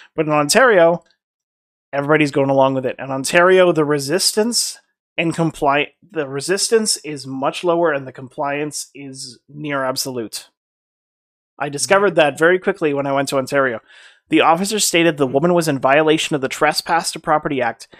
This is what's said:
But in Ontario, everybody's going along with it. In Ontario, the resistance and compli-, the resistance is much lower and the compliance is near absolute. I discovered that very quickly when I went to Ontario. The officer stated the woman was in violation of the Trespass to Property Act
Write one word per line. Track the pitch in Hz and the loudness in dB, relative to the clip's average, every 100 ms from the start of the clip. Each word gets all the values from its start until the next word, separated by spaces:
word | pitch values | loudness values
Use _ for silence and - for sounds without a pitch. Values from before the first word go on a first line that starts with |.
| - - | -12 -6
But | 151 | -2
in | |
Ontario, | 151 147 214 262 190 165 175 _ _ _ _ _ _ _ _ _ | 0 2 4 6 6 4 2 _ _ _ _ _ _ _ _ _
everybody's | 139 143 151 147 | -4 0 2 2
going | 143 135 | 0 2
along | 135 135 | 4 2
with | 131 123 | 2 -4
it. | - | -6
In | 131 | -8
Ontario, | 135 131 175 180 185 180 | -8 0 4 6 6 4
the | 156 | 2
resistance | 147 147 135 185 - 214 226 233 - - _ _ _ - | 0 -2 -2 -2 -2 0 -2 -2 -4 -10 _ _ _ -4
and | 165 | -4
compli-, | 151 160 - 147 143 - _ _ | 0 -2 0 0 0 -2 _ _
the | 160 135 | -8 -6
resistance | 139 143 190 - 226 214 - | -6 -4 -2 0 0 0 -4
is | 156 143 131 | -6 -12 -10
much | 135 143 - | -4 -4 -2
lower | 180 170 165 | -2 0 0
and | 143 131 | -2 -6
the | |
compliance | 127 127 - 143 143 151 - - | -16 -14 -8 -6 -4 -6 -8 -14
is | 139 139 135 135 113 _ | -16 -16 -16 -18 -20 _
near | 147 151 139 | -12 -6 -4
absolute. | 131 131 139 123 107 - - _ _ _ _ _ _ _ _ _ _ - | -4 -4 -6 -6 -8 -12 -16 _ _ _ _ _ _ _ _ _ _ -12
I | 147 | -8
discovered | 139 - 196 202 | -4 2 2 2
that | 165 147 131 | 2 2 2
very | 165 185 | 2 2
quickly | 196 185 160 | -2 -2 -2
when | 139 139 | -2 -2
I | |
went | 139 139 | -2 -2
to | 139 | -2
Ontario. | 127 139 131 110 _ - - _ - | -2 -2 -2 -4 _ -20 -20 _ -2
The | 151 | 2
officer | 135 165 202 214 | 4 2 0 -2
stated | - 170 170 147 | 0 2 2 2
the | 131 | 0
woman | 135 175 | 0 2
was | 175 160 | 2 0
in | 135 | 0
violation | 131 143 156 156 - 147 | 2 4 4 0 0 -4
of | |
the | 131 | -4
Trespass | - 151 156 - 170 180 | 0 0 0 -2 -2 -4
to | 170 | -6
Property | - 151 156 135 | -2 -2 0 -4
Act | 117 117 - | -4 -6 -16